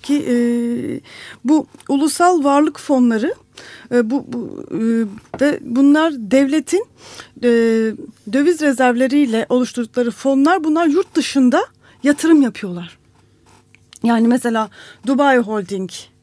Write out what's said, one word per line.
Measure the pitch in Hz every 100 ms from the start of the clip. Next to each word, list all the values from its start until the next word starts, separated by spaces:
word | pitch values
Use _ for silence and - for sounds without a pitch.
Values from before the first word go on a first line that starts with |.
ki, | - 285 -
e, | 240 240 240 233 240 - 120 - - - -
bu | 233 311 - - -
ulusal | 277 302 - 349 349
varlık | 277 285 302 294
fonları, | - 262 240 220 285 523 _ - - - -
e, | 240 220
bu, | 277 -
bu, | 240 208 50 -
e, | - 226 226 214 208 - -
ve | 285 -
bunlar | - 240 277 302 330 277
devletin, | 202 269 277 311 - 370 480 _ - - - -
e, | 240 233 226 226 220 208 - - 208
döviz | 262 294 311
rezervleriyle | 294 254 247 240 262 285 269 220 -
oluşturdukları | 254 247 247 226 254 233
fonlar, | - 269 269 285 370
bunlar | 311 311 330
yurt | 311 381 330
dışında | - 277 247 302 480 _ _ _
yatırım | 269 285 320 311
yapıyorlar. | 247 - 196 175 170 - _ _ _ _ _ _ _ _ _ -
Yani | 233 233 226
mesela | 247 240 226 214 - - - 226
Dubai | 269 285 254
Holding, | 208 214 180 196 185 - - _